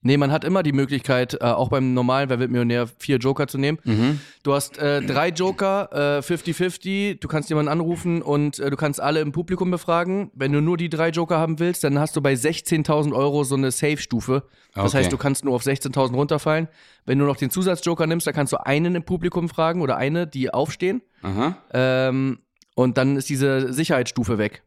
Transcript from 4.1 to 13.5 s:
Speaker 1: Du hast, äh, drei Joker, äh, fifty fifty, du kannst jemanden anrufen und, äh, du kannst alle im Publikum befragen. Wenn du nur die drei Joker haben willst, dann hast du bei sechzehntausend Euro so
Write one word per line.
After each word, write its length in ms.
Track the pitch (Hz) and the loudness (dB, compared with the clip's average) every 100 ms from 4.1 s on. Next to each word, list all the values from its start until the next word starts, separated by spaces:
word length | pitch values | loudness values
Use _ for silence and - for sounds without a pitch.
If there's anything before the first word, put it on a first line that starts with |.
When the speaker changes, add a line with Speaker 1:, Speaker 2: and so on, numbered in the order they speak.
| 147 - - | 0 -6 -8
Speaker 1:
Du 100 | 143 | 0
hast, 240 | 139 139 - | 0 -2 -4
äh, 240 | 147 143 | 0 0
drei 280 | 127 135 170 | 0 0 0
Joker, 880 | 165 185 190 196 196 196 - 143 143 | 0 -2 0 0 0 -2 -2 0 0
äh, 40 | |
fifty 320 | 139 170 - | -2 -4 -4
fifty, 640 | 156 180 - 180 196 202 185 | -2 -4 -4 -4 -2 -2 -4
du 80 | - | -4
kannst 220 | 156 147 | -4 0
jemanden 220 | 151 151 | 0 0
anrufen 500 | 156 165 170 180 170 | 0 -2 -2 0 -2
und, 380 | 143 147 147 - | 0 0 0 -2
äh, 100 | 139 | -4
du 80 | 139 | -2
kannst 240 | 151 143 | -2 -2
alle 180 | 139 156 | -2 0
im 100 | 151 | -2
Publikum 400 | 143 170 185 185 | -4 -4 -2 0
befragen. 580 | 180 - 170 175 190 196 - | -2 0 0 0 -4 -4 -4
Wenn 160 | 135 | 0
du 100 | 143 | 2
nur 160 | 156 175 | 2 0
die 120 | 170 | -2
drei 200 | 156 165 | 0 0
Joker 300 | 165 165 170 | 0 0 0
haben 180 | 160 156 | 0 0
willst, 260 | 175 180 | 0 0
dann 140 | 151 143 | 0 2
hast 180 | 151 - | 2 0
du 60 | |
bei 140 | 139 131 | 2 2
sechzehntausend 800 | 143 165 - 165 147 151 151 123 | 0 -2 0 0 2 2 2 2
Euro 280 | 139 147 | 2 2
so 120 | 135 | 0